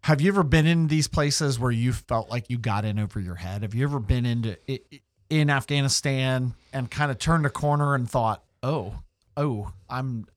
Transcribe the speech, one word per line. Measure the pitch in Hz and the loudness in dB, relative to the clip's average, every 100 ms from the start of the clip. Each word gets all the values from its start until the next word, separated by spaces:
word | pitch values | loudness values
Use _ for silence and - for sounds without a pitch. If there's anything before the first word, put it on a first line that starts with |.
Have | - 151 | 2 4
you | 165 | 4
ever | 202 | 4
been | 160 160 156 | 4 4 6
in | 170 160 | 4 4
these | 156 147 | 2 0
places | - 147 139 147 123 | 0 0 2 0 0
where | 123 | 0
you | 117 123 | 2 0
felt | 120 - 117 110 | -2 -2 -4 -2
like | 120 113 | -8 -4
you | 123 | -4
got | 117 104 107 | -2 -2 -2
in | 104 | -2
over | 104 - | -2 -4
your | 92 87 | -6 -8
head? | 87 101 | -8 -6
Have | 101 110 | -6 -2
you | |
ever | 143 143 | -2 -2
been | 104 123 120 | 0 0 2
into, | 120 113 92 - | 0 -2 -6 -8
i-, | 135 _ | -10 _
i-, | 143 _ _ _ | -20 _ _ _
in | 156 147 | 2 2
Afghanistan | 143 - 143 139 - 143 135 131 131 127 117 _ | 2 0 0 2 0 0 0 0 0 -2 -6 _
and | 135 123 | -8 -6
kinda | - 147 123 | -2 -2 -2
turned | - 165 147 | 0 2 2
a | |
corner | - 147 147 147 139 | 0 0 2 2 2
and | 120 | 0
thought, | 135 113 104 _ _ | 0 0 -2 _ _
"Oh, | 127 151 95 110 - _ _ - | -4 -2 -4 -10 -14 _ _ -4
oh, | 147 110 104 - - | -2 -2 -6 -12 -10
I'm, | 127 131 120 104 | -6 -4 -6 -10